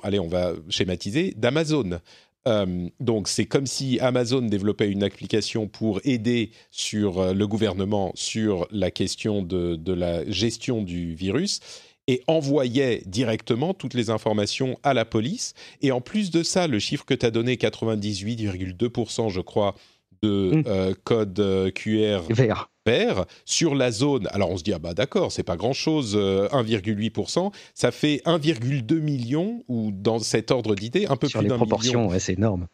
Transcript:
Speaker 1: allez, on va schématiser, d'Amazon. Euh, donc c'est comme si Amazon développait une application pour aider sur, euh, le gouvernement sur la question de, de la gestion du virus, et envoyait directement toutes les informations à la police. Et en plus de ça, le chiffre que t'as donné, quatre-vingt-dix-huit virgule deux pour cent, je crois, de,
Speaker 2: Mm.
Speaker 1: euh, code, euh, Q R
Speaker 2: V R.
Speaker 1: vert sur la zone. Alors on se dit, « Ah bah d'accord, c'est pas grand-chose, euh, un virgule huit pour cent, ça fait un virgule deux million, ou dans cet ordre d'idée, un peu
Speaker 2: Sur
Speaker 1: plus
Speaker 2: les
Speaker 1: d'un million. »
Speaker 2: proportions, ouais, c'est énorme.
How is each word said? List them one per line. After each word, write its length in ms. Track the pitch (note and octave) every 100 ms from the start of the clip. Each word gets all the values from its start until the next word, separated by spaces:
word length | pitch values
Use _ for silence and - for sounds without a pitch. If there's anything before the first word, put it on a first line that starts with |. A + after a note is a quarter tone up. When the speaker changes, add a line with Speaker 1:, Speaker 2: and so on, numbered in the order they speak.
Speaker 1:
allez, 160 | G#2 G2+
on 80 | E2
va 240 | F2+ F2+ E2 D#2+
schématiser, 680 | - F#2 F2+ G2+ B2+ F#3+ -
d'Amazon. 600 | A#2+ D3 D#3 D3+ G2 E2+ - - _ _ B2+
Euh, 420 | G#2+ F#2+ F2+ F2 -
donc 260 | A#2 A2 F#2
c'est 200 | - C3
comme 200 | C#3+ C3+
si 320 | - C3+ A#2
Amazon 440 | B2+ B2+ A#2+ C3
développait 460 | A#2 G2+ G#2 G2 G#2+
une 140 | G2
application 640 | G2+ - G2 A2 - A2+ G#2
pour 340 | - A2 F#2+
aider 480 | C#3+ B2 G#2+ A#2+ G#2+ - _
sur, 480 | - - G#2+ G#2 F2+
euh, 140 | F#2
le 140 | F#2+ G#2
gouvernement 640 | G#2+ G#2+ F#2 G2 G#2 F#2+
sur 540 | - - A2+ G#2+ F#2 -
la 220 | G#2 F2+
question 500 | - F#2+ - A2+ G#2
de, 320 | F2 F#2 F2
de 180 | E2+ E2
la 360 | F2+ F2 E2+ D#2+
gestion 520 | F#2 A#2 - - A#2
du 320 | F#2+ F2 E2+
virus, 440 | D#2+ F#2+ A#2 G3 - - - - _ -
et 160 | B2+ -
envoyait 760 | D#3+ C#3 D3 B2+ A#2+ C3 A2 F#2+
directement 680 | F#2+ A#2 A2 - A#2 E3
toutes 200 | F#3+ B2
les 160 | A#2+ A2
informations 680 | A2 A2+ G#2 G#2 - C3 A#2+
à 120 | C#3+
la 100 | B2+
police. 500 | A2+ A2 A#2 A#3 - - - -
Et 80 | C#3
en 80 | B2
plus 300 | - G#3+ G3
de 120 | E3
ça, 240 | D#3+ F#3+ F3
le 120 | G#2
chiffre 260 | - C#3+
que 100 | -
t'as 160 | C3+ A#2+
donné, 260 | A2+ A#2+ B2
quatre-vingt-dix-huit 800 | A2 - A2+ A2 G#2 F#2+ G2+ A#2
virgule 400 | G#2 F#2 F#2 F2+
deux 140 | A#2+
pour 200 | A#2+ G#2+
cent, 180 | - A2+
je 100 | F#2
crois, 340 | F2 A2 G2+ - - _ _ F#2+
de, 340 | G#2+ G2+ F#2 D#3
Speaker 2:
Mm. 60 | B2+
Speaker 1:
euh, 280 | G2 F#2+ F#2+
code, 340 | - A#2 G2+ F#2
euh, 300 | G2+ F#2+ F#2+
Q 440 | - G#2+ G#2+ G#2+ G2
R 60 | F2
Speaker 2:
V 200 | A2+ A#2+
R. 180 | G2+ - _ -
Speaker 1:
vert 380 | C3 A3+ A2+ F2 -
sur 300 | - - E3
la 160 | C#3 B2
zone. 380 | G#2+ C#3+ C3+ F#2
Alors 180 | G2 F#2
on 60 | F#2
se 60 |
dit, « 100 | E2
Ah 40 | F2
bah 140 | E2+
d'accord, 380 | F2 C3+ G3+ C3
c'est 100 | -
pas 140 | F#2 F2
grand-chose, 580 | A2 C#3 D#3 D#3 A#2 G#2
euh, 320 | G2 F#2+ G2+
un 100 | C#3
virgule 360 | A2 A2+ F#2+ G#2
huit 120 | A2
pour 180 | G#2+ F2+
cent, 200 | E3+ G3 - -
ça 160 | - B2
fait 300 | - D3+ C#3+ E3
un 100 | E3
virgule 460 | D3 A2+ B2 C#3+
deux 160 | A2 E3
million, 640 | D3+ C#3 A#2+ D3+ F#3+ A#3 -
ou 220 | A#2 G#2+
dans 260 | F#2+ G#2+ A2+
cet 320 | A2 A#2 -
ordre 240 | C3 G#2+
d'idée, 320 | G2+ A2 F3+ G3+
un 80 | C3+
peu 120 | C#3+
Speaker 2:
Sur 120 | A2
Speaker 1:
plus 40 |
Speaker 2:
les 40 | G#2
Speaker 1:
d'un 80 | B2
million. » 100 | A2
Speaker 2:
proportions, 400 | A2 A#2+ B2 G#2+
ouais, 120 | F#2
c'est 140 | -
énorme. 340 | F#2 A2 F2+ F2